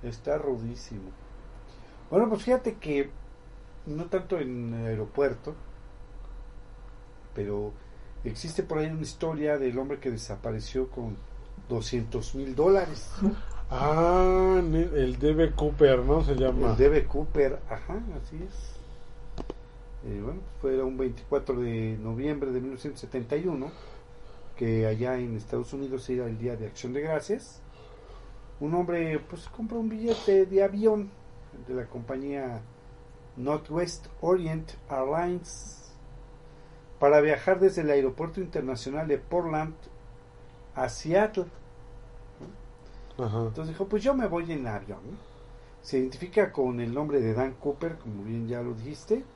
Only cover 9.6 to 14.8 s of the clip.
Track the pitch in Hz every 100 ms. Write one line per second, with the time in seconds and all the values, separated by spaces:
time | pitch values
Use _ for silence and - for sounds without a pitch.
9.6 | 131 120 135 139 135 117 - 104 117 110
10.6 | - 131 131 - 117 101 - - - -
11.6 | - 120 110 123 113 120 110 135 139 131
12.6 | 165 196 175 156 - - 196 220 - -
13.6 | - 127 143 156 170 180 185 185 185 185
14.6 | 170 156